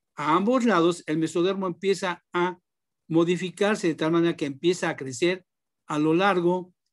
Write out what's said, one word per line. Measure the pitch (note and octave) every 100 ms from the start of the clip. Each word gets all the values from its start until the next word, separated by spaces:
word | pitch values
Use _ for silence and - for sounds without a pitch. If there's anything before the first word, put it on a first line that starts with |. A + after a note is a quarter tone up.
| _ -
A | D3+ E3+
ambos | G3+ C4
lados, | A#3 F3+ E3+ E3+ -
el | D#3
mesodermo | D#3+ F3 F3+ G3 F#3+
empieza | E3+ F#3+ F#3 F#3+ E3+ _
a | F3+ F3+ F3 _ _ _ _ -
modificarse | E3 E3+ F3 F#3 - G3+ G#3 F#3
de | D#3
tal | D#3+
manera | E3+ E3+ E3
que | D3
empieza | C3+ E3+ F3+ F3
a | D3
crecer | C3+ B2+ F3 F#3 - _ _ _ -
a | D3+
lo | D#3
largo | E3 G3+ F3+ E3+ F#3 F3+ _ _